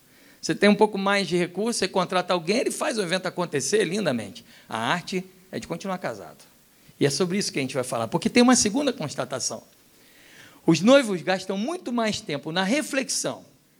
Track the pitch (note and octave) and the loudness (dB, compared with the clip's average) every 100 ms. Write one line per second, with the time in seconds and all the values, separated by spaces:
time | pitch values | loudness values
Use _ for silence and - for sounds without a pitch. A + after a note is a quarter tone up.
0 | _ - - - - D#3+ G3+ G3+ G#3+ G3 | _ -20 -20 -8 -4 4 6 6 4 2
1 | G3 G3+ F3 F3 F3 - A3 - F#3 F#3+ | 0 0 0 0 0 -2 -2 -2 -2 0
2 | E3+ F#3 F3+ F3+ D#3+ A3+ D4+ - D4+ A#3 | 0 0 2 0 0 0 0 -2 -2 -2
3 | F3+ F#3 F3+ E3 E3 C#3+ - G#3+ F3 G3 | -2 -2 -2 -4 -2 -2 0 0 2 0
4 | F3 A#2+ G2+ F#2+ - - - A2+ A#2 E3+ | 0 -2 -4 -12 -20 -20 -8 -4 -2 -2
5 | - F#3 F#3 - - C3+ - E3+ G3 F3+ | -4 -6 -8 -14 -12 -10 -8 -8 -8 -8
6 | D3+ G#2+ D#2+ - - _ _ _ - - | -8 -10 -14 -20 -20 _ _ _ -16 0
7 | C#3 C#3 F3+ G3+ - E3 C3 C3+ B2 B2 | 0 2 0 -2 -2 -4 -4 -4 -4 -4
8 | A2+ E3+ G3+ A#3+ A#3+ B3 G#3+ A3+ D4 - | -2 -2 2 6 6 6 4 0 -2 -4
9 | D3 - C3 B2+ - A2+ - _ _ _ | -6 -6 -6 -6 -6 -8 -14 _ _ _
10 | - - - - - - - D#3+ G3+ C#4 | -20 -20 -20 -20 -20 -2 2 4 8 6
11 | A3+ F#3 D3+ F#3 - G3 A#3+ F4+ - A#3+ | 6 -2 -2 -4 -4 -6 -4 -6 -4 -2
12 | A3 G#3 - C#3 - F3 F#3+ C#4+ G#3+ C4+ | -2 -2 -6 -8 -4 -2 0 0 0 -4
13 | A#3+ - D#3 G#2+ - _ _ | -2 -4 -4 -6 -12 _ _